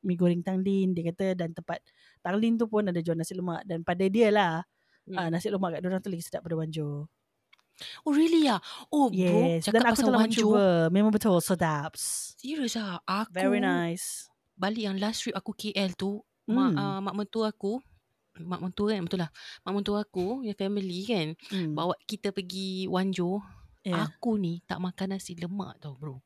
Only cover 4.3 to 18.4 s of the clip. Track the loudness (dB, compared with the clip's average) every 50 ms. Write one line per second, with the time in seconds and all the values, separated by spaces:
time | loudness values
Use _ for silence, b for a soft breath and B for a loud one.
4.3 | 6 4 4 2 2 -2 -4 _ _ _ _ _ _ _ _ -10 -6 -4 -2 0
5.3 | -2 0 0 0 -2 0 -2 -2 -2 -2 -2 -2 -2 -2 -2 -4 -6 -6 -8 -8
6.3 | -10 -10 -6 -4 -4 -2 -2 -4 -4 -4 -4 -4 -6 -8 -8 -12 _ _ _ _
7.3 | _ _ _ _ _ _ _ _ B B B B B B B 2 4 4 6 6
8.3 | 6 6 6 6 4 2 B B B B B B 2 4 4 4 4 2 2 4
9.3 | 4 4 4 4 2 0 0 2 4 4 6 6 4 4 4 4 6 6 4 4
10.3 | 4 2 4 6 6 6 6 6 6 6 4 4 4 4 4 4 4 4 4 4
11.3 | 4 4 4 2 0 0 2 0 0 -2 -4 -6 -8 -8 -8 -6 -6 -6 -8 -10
12.3 | -14 _ -10 -8 -4 -2 -2 -2 -2 -4 -4 -4 -6 -8 _ -4 -2 -2 -2 -4
13.3 | -2 0 0 2 2 2 2 2 2 2 0 -2 -2 -4 -6 -10 -10 -12 -14 -18
14.3 | _ _ _ _ _ _ -2 -2 -2 -2 -4 -4 -2 -2 -2 -2 -2 -4 -6 -4
15.3 | -6 -6 -6 -8 -10 _ -8 -6 -2 -2 -2 -2 -2 _ -4 -4 -4 -4 -10 _
16.3 | _ _ _ 0 2 2 4 4 2 2 0 -2 -2 -4 -4 -6 -4 -6 -6 -4
17.3 | -2 -2 -2 -2 -2 _ -4 -4 -4 -4 -6 _ _ _ _ _ _ _ _ _
18.3 | _ -16